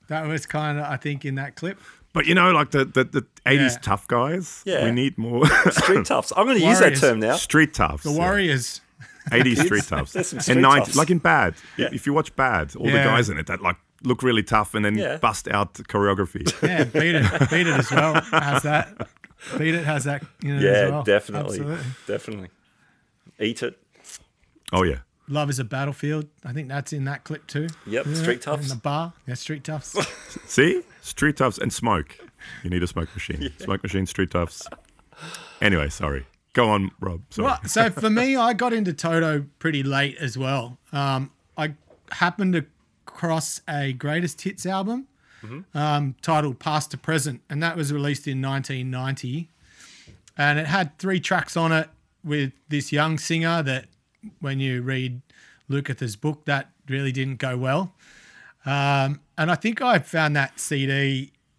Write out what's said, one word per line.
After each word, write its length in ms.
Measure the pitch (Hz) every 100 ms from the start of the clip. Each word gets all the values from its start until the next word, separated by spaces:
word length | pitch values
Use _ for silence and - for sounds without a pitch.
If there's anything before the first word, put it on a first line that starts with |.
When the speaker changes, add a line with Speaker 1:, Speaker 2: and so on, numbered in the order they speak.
| -
Speaker 1:
That 200 | 156 156
was 180 | 156 -
kinda, 400 | 156 151 147 147
I 100 | 131
think, 280 | 151 139 143
in 100 | 135
that 200 | 139 -
clip. 240 | 170 196 - - _
Speaker 2:
But, 140 | 160 147
you 80 | 180
know, 160 | 180
like, 200 | 165 147
the, 140 | 143 135
the, 200 | - 127
the 200 | 123 - - 123
eighties 260 | 143 131
Speaker 1:
Yeah. 60 | 120
Speaker 2:
tough 260 | - 101 -
guys 540 | 120 135 180 170 - 196
Speaker 3:
Yeah. 200 | 170 117
Speaker 2:
we 60 |
need 260 | 120 135 -
more. 280 | 117 120 147
<laughs> 240 | - 185
Speaker 3:
Street 340 | - - 180 -
Toughs. 260 | - - -
I'm 80 | 233
gonna 140 | 240
use 180 | 170 240
that 40 |
Speaker 1:
Warriors. 180 | 185 135
Speaker 3:
term 180 | 139 113
now. 140 | 110 160
Speaker 2:
Street 360 | - 151 151
Toughs, 300 | - 82 76
Speaker 1:
The 80 | 151
Speaker 2:
yeah. 60 | 151
Speaker 1:
Warriors. 600 | 180 202 180 135 117 - _ _ - - -
Speaker 2:
Eighties 240 | 113 127 117
Speaker 3:
There's 100 | 170
Speaker 2:
Street 160 | 107 -
Toughs. 280 | 73 71
Speaker 3:
there's 140 | 180 -
some 100 | 135
Speaker 2:
And 60 |
Speaker 3:
Street 180 | - 131
Speaker 2:
ninety, 240 | 135 139 101
Speaker 3:
Toughs. 100 | 131
Speaker 2:
like 140 | 160
in 80 | 180
Bad, 380 | 170 156 92 - - -
Speaker 3:
Yeah. 120 | 123
Speaker 2:
if 140 | 113 143
you 80 |
watch 220 | 147 151 -
Bad, 400 | 131 98 73 -
all 100 | 135
the 60 |
Speaker 1:
Yeah. 120 | 139 135
Speaker 2:
guys 240 | 117 110
in 100 | 78
it 80 | 82
that, 140 | 95
like, 140 | 92 87 _ _
look 180 | 127 117
really 220 | 127 113
tough 320 | 101 110 101 107
and 100 | 104
then 100 | 107
Speaker 3:
Yeah. 200 | 139 151
Speaker 2:
bust 300 | 117 107 -
out 260 | 104 101
choreography. 720 | - - 104 101 98 92 - 87 -
Speaker 1:
Yeah, 220 | 156 175
Beat 320 | 131 156 165 160
It. 340 | 107 165 135
Beat 160 | 160 170
It 120 | 135
as 100 | 131
well 320 | - 156 156
has 400 | - 160 143 139
that. 460 | 147 151 170 208 104 _ - _ - 139
Beat 180 | 160 170
It 80 |
has 220 | 151 151 131
that, 180 | 143 - -
you 140 | 139 139
know, 60 |
Speaker 3:
Yeah, 100 | 98
Speaker 1:
as 200 | 101 98
well. 120 | 147
Speaker 3:
definitely. 560 | 113 101 - 104 95 101
Speaker 1:
Absolutely. 260 | 143 165 127 131 -
Speaker 3:
Definitely. 420 | 101 - 107 92 _ _ _ _ _ _ _ _ -
Eat 220 | 110 117
It. 140 | 120 - _ _ - - _ _ _ _ -
Speaker 2:
Oh, 120 | 92
yeah. 160 | 90 67 - _ -
Speaker 1:
Love 220 | 147 143
is 80 | 131
a 40 |
Battlefield. 640 | 113 135 139 135 147 151 151 _
I 100 | 131
think 140 | 135 131
that's 240 | 143 135
in 120 | 147 135
that 180 | 143 -
clip 200 | 151 -
too. 200 | 143 160 156 -
Speaker 3:
Yep, 180 | 113 143
Speaker 1:
Yeah, 80 |
Speaker 3:
Street 280 | 156 156 123
Toughs. 220 | - 147
Speaker 1:
in 60 | 139
the 60 | 127
bar. 320 | 143 147 170 - -
Yeah, 60 |
Street 300 | 123 - 151
Toughs. 320 | 143 156 - 202 - - - -
Speaker 2:
<laughs> 80 | -
See? 360 | - 156 370 - -
Street 340 | - - 147 143
Toughs 200 | 131 -
and 140 | -
smoke. 440 | - 117 92 - - - _ - -
You 60 | 90
need 120 | 90
a 40 | 87
smoke 260 | - 82
machine. 240 | - - 76
Speaker 3:
<laughs> 40 |
Yeah. 80 | 69 -
Speaker 2:
Smoke 240 | - 95
machine, 220 | - 95 92
Street 260 | - 92
Toughs. 360 | 87 85 - - - _ _ _ - 165 - - -
Anyway, 280 | 107 87 73
sorry. 360 | - 76 69 - _ _
Go 160 | - 113
on, 220 | 104 95 -
Rob. 220 | 95 85 -
Sorry. 140 | - 240
Speaker 1:
Well, 120 | - -
so 240 | 220 226
for 180 | - 220
me, 260 | 214 262 269
I 180 | 233
got 180 | 214 247
into 220 | 226 190
Toto 520 | 147 170 165 160 151 143 _
pretty 240 | 165 147
late 320 | 139 139 139 135
as 180 | 139 117
well. 400 | 131 139 117 123 -
Um, 380 | 143 139 131 135 _ _ -
I 160 | 151 143 _ _ -
happened 420 | - 175 175 190
to 120 | 175 143 _ _ _ -
cross 560 | - 170 160 - - -
a 260 | 147 139
greatest 480 | 127 143 160 175 -
hits 240 | 185 202 180
album, 420 | 190 196 247 269 _ _ -
Speaker 3:
Mm-hmm. 340 | 107 135 190 147
Speaker 1:
um, 380 | 151 147 139 123
titled 340 | - 156 147 123
Past 320 | 165 151 -
to 60 | 135
Present, 440 | - 156 143 120 -
and 100 | 143
that 140 | 165 165
was 160 | 143
released 340 | 147 143 139 143
in 140 | 131
nineteen 480 | 135 135 131 131 127
ninety. 600 | 127 131 135 123 143 170 _ _ - - - - - _ -
And 220 | 143 147
it 80 | 151
had 320 | 190 160 -
three 220 | 190 185
tracks 360 | - 180 - 170
on 160 | 165
it 160 | 160 156 _ _ _
with 300 | 151 147 135 - -
this 220 | 147 143
young 280 | 147 156 156
singer 420 | - 165 165 170
that, 240 | 139 131 - _ _ _ 214 -
when 200 | 139 135
you 220 | 135 123
read 400 | 123 131 127 123 - _ - _ -
Lukather's 460 | 139 139 131 120 101
book, 300 | 151 147 -
that 260 | 139 - _ 139
really 240 | 135 139
didn't 260 | 131 135 127
go 180 | 135 127
well. 360 | 131 147 185 _ _ - - - - _ 135
Um, 540 | 143 139 139 135 147 _ -
and 140 | 160
I 40 | 170
think 280 | 220 226
I 160 | 247 202
found 360 | - 165 151 147
that 240 | 135 -
C 280 | - 143 135
D 440 | 135 139 131 139 _ _